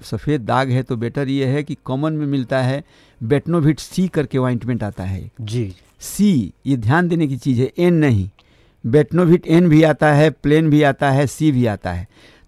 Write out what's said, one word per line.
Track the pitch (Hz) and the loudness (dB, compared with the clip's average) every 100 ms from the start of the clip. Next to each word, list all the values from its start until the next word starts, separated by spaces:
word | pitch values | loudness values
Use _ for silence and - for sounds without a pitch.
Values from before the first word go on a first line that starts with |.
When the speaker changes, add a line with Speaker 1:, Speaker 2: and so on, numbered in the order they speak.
Speaker 1:
सफ़ेद | - 110 - 147 | -10 -8 -4 -4
दाग | 107 120 135 | -2 -2 0
है | 127 | -2
तो | 123 120 | -2 -6
बेटर | 117 143 135 | -6 -6 -4
ये | 135 131 | -2 -2
है | 139 | -2
कि | 143 139 | -4 -10
कॉमन | - 131 156 | -8 -4 -4
में | 156 147 | -4 -4
मिलता | 139 123 135 | -4 -2 -2
है, | 127 139 - _ _ - | -2 -4 -8 _ _ -12
बेटनोविट | 113 143 156 170 147 147 | -2 -2 0 0 0 -2
सी | - - 185 | -6 -4 -2
करके | 160 135 131 | -2 -4 -2
ऑइंटमेंट | 127 120 117 117 | -2 -2 -4 -6
आता | 107 - | -6 -8
है। | 92 95 101 - | -8 -8 -10 -14
Speaker 2:
जी। | 107 120 104 90 _ _ | -8 -6 -6 -10 _ _
Speaker 1:
सी, | - - 208 151 87 - 127 | -14 0 2 2 -2 -8 -4
ये | 135 | -2
ध्यान | 104 160 175 | 0 0 2
देने | 170 151 | 0 -2
की | 131 | -4
चीज़ | 143 120 | -2 -2
है, | 131 - | -2 0
एन | 175 | 2
नहीं। | 170 151 107 95 _ _ _ _ _ 117 | 4 2 2 -2 _ _ _ _ _ 0
बेटनोविट | 143 147 160 175 175 - | 2 2 2 4 4 4
एन | 165 180 | 4 6
भी | 151 | 6
आता | 160 151 156 | 4 4 2
है, | 143 160 | 4 2
प्लेन | - 143 156 160 | 0 0 2 4
भी | 147 | 4
आता | 143 131 143 | 2 0 0
है, | 135 139 | 0 0
सी | - 156 | 0 0
भी | 127 120 | 2 0
आता | 101 92 | -2 -6
है। | 87 - _ - _ | -8 -10 _ -20 _